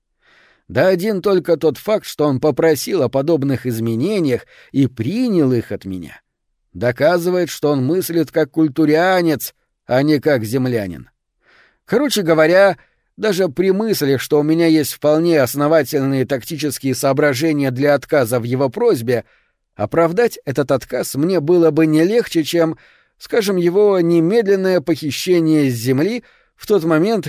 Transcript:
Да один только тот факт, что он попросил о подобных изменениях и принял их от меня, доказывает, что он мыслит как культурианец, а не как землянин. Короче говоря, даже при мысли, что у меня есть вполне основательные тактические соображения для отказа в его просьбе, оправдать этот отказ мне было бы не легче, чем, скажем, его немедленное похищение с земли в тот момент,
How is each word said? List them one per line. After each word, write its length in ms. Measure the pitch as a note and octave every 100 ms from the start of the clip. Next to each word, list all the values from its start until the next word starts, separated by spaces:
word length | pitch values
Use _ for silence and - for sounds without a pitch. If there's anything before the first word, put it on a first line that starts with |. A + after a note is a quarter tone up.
| _ _ _ _ _ _ _
Да 180 | F#2 F3+
один 360 | F#3 G#3+ G3
только 340 | G#3 F#3+ D#3 D#3+
тот 200 | D#3+ -
факт, 280 | - - -
что 200 | - D3
он 140 | C3
попросил 600 | D3+ C#3 E3 D3 - G3
о 80 | B2
подобных 560 | C3+ C#3+ D#3+ C#3 C3 B2+
изменениях 800 | A2+ A2+ A2+ E3 G#3+ D3+ A#2 - - -
и 140 | C3+ C3
принял 640 | - A2+ A3 B3+ F#3 C3+
их 200 | B2 -
от 120 | G2+
меня, 380 | F#2+ F#2 D#2 - _ _ _ _ _
доказывает, 760 | F2+ A#2+ B2 D3 F3 E3+ F3+ E3+
что 220 | - D3
он 120 | C#3+
мыслит 460 | C3 F#3 F3 E3+ D3+
как 220 | D#3+ D3+
культурианец, 1040 | E3 D#3 C#3 D3+ D#3 F3+ F#3 E3+ C#3+ - - _ _ -
а 160 | B2+
не 160 | D3 D3
как 240 | D#3 C3+
землянин. 640 | G#2+ C3 B2+ A#2 G2 D2+ A#1+ _ _ _ _ _ _ _ -
Короче 360 | A3 C#4+ G#3
говоря, 560 | E3 D#3+ D#3 F#3 G3 F3 _ _ _ -
даже 320 | G#3+ F3 F#3
при 220 | B2+ F#3+
мысли, 460 | F#3 A3 G3 C#3 C3
что 220 | - D3+
у 40 |
меня 240 | D3 E3 E3
есть 260 | D#3 C3+
вполне 480 | - D3 D3+ E3+ D#3+
основательные 840 | B2 C#3+ D3 D#3+ C3 D3 C3+ C3+ B2+
тактические 680 | C3+ - D#3 D3 - C3+
соображения 800 | A#2+ C#3 C3+ D3+ B2 D#3+ D3 C3+
для 240 | B2 C#3+ C#3+
отказа 440 | - D3+ A2+ B2
в 40 |
его 260 | A#2 B2+ C#3
просьбе, 560 | G#3+ A#3+ D3+ A2+ A#2+ - _ _ _ _ -
оправдать 600 | G#2 D#3 E3 E3+ A#3 - -
этот 260 | C3+ C3+
отказ 440 | C3+ - B2+ - C3+
мне 240 | E3 F3+
было 320 | C#3+ F3+ E3
бы 160 | D3+ D#3+
не 160 | D#3
легче, 400 | F3 A#3 - E3+
чем, 340 | D3+ E3+ D#3+ - _ _ _ _
скажем, 380 | - A#3+ G3+ F#3
его 440 | F3 F#3 G#3 F#3+
немедленное 800 | E3+ E3+ D#3+ A#3 G3 G3 F#3+ F3+
похищение 920 | C#3 D3+ D3+ - - F3 D#3+ D#3 C#3
с 20 |
земли 500 | A#2+ A#2+ C3 F3+ A#3+ - _ _ _
в 120 | -
тот 160 | G3+
момент, 440 | D#3+ D#3 G3 A3